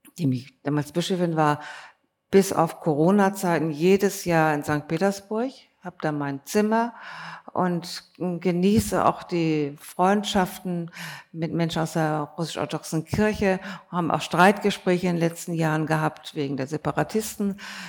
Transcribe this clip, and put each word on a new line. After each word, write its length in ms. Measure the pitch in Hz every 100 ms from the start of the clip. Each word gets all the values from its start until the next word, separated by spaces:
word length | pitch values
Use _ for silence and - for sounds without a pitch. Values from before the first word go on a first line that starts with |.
| _ -
dem 100 | 151
ich 240 | 127 123 _
damals 300 | 143 147 143
Bischöfin 420 | 175 170 185 175
war, 260 | 160 151 147 - - - _ _ _ _
bis 220 | 190 190
auf 260 | - 165 -
Corona-Zeiten 920 | - 143 165 208 190 202 185 170 160
jedes 520 | 147 175 196 196 190
Jahr 300 | 175 165 156
in 80 | 147
Sankt 240 | 147 147 147
Petersburg, 640 | 165 196 196 - 214 262 - _ _
hab 200 | 180 -
da 100 | 160
mein 280 | 147 143 139
Zimmer 480 | - 208 214 226 233 - - - - - -
und 500 | - 180 175 165 - - -
genieße 840 | 180 170 185 175 185 220 - 180
auch 200 | 101 170
die 520 | - 175 160 156 143 147
Freundschaften 1080 | - - 180 208 208 208 180 - 185 175 165 - 165 147 -
mit 220 | 165 160
Menschen 260 | 165 165 165
aus 140 | 160
der 400 | 170 156 151 147 -
russisch-orthodoxen 680 | 160 - - 156 - 160 156
Kirche, 540 | - 214 208 196 185 196 185 -
haben 200 | 175 170
auch 100 | -
Streitgespräche 880 | - 165 185 208 202 - - 180 180
in 60 |
den 60 | 175
letzten 340 | 165 170 -
Jahren 320 | 165 160 156 151
gehabt 480 | 156 156 - -
wegen 240 | 160 139 139
der 80 | 139
Separatisten, 920 | 151 156 143 156 220 220 - 202 196 - -